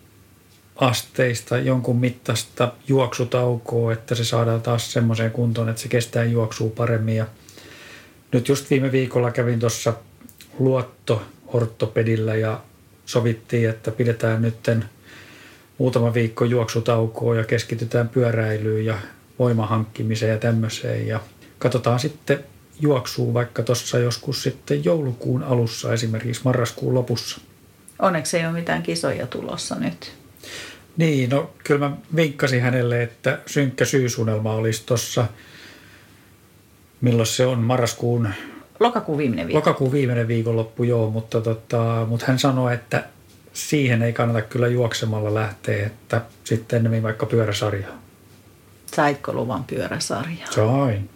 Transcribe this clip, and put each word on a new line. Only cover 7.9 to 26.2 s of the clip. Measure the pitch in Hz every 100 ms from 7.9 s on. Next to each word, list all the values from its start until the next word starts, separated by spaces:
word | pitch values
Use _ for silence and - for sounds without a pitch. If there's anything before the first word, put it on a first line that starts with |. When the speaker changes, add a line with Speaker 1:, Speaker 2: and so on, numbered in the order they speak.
| - - - -
Speaker 1:
nyt | 127 120
just | 139 -
viime | 135 135
viikolla | 131 127 123 120
kävin | 123 120 117
tuossa | 117 - 147 113 - - - - - -
luottoortopedillä | 131 131 117 - - 107 - - - 120 113 - 113 120 113 110 110
ja | 110 110 110 - - - - -
sovittiin, | 123 117 113 - 120 113
että | 113 -
pidetään | 113 120 113 113 113
nytten | 117 113 - 113 110 - - - - - - - - -
muutama | 127 123 117
viikko | 117 113 -
juoksutaukoa | 120 123 110 120 120 117 113 - 117 117
ja |
keskitytään | 110 113 - 113 117 123 117
pyöräilyyn | 131 120 113 110 107 107 110
ja | 110 104 - - - -
voimahankkimiseen | 123 113 107 110 110 - 110 110 110
ja | 110
tämmöiseen. | 117 113 110 - 120 113 110
Ja | 110 - - - -
katsotaan | - 120 117 123
sitten | 135 - - 139 - - - -
juoksua | 147 131 - - 120
vaikka | 120 120 -
tossa | 113 120 - 123
joskus | 120 117 - 127
sitten | 135 - - 147
joulukuun | 170 170 135 117 131 127
alussa, | 143 120 113 - 120
esimerkiksi | 113 117 110